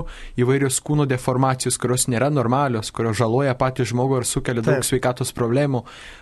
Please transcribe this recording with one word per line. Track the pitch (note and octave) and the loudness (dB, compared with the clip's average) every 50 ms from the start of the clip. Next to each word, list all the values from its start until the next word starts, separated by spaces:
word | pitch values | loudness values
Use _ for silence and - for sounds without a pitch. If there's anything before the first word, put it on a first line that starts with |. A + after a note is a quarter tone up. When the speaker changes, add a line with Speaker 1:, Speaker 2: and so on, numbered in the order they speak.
| E3 - - - - - - | -2 -6 -10 -14 -16 -8 0
Speaker 1:
įvairios | - B2 B2 C3+ C#3 C#3 C3 C3 - | 0 2 4 4 2 2 0 0 -2
kūno | - - D3+ D3+ D3 | -2 0 2 2 2
deformacijos, | C3+ B2+ B2 - - B2+ B2+ C3+ C3 B2+ B2+ - B2+ - | 2 0 0 0 0 2 2 2 2 2 0 -2 -4 -2
kurios | - - A#2+ B2 B2+ - | -2 0 0 0 0 0
nėra | - B2 A2 B2+ C#3+ | 0 0 0 2 2
normalios, | D3+ C#3 A#2 A#2 B2+ C#3 D3 C3+ A#2+ G#2+ G#2 - | 2 2 2 2 2 2 2 0 0 -2 -4 -6
kurios | - - A2+ A2+ G#2+ | -6 -2 -2 -2 0
žaloja | G2+ A#2+ A2 A2+ C3 C#3+ C3+ B2 | 2 2 2 2 2 2 0 0
patį | - C3 C3 B2+ - B2+ | 0 0 0 0 -2 -2
žmogų | G#2 A#2 B2 B2+ C3+ C3+ B2+ | -2 0 0 0 2 0 0
ir | A#2 | 0
sukelia | - - - - - B2 A#2 | -2 -4 -2 -2 -2 -2 0
daug | A2 D#3 D3 C3 | 2 2 2 2
Speaker 2:
Taip. | A#2+ | 0
Speaker 1:
sveikatos | - C3+ B2 - B2+ B2 - C3 - - | 0 0 0 0 0 -2 -2 -4 -6 -2
problemų. | - B2 A2+ A#2+ C3+ D3 C#3+ C3+ A#2+ - - - - - - - - | -2 0 0 2 2 2 2 0 -2 -4 -8 -16 -20 -20 -20 -20 -14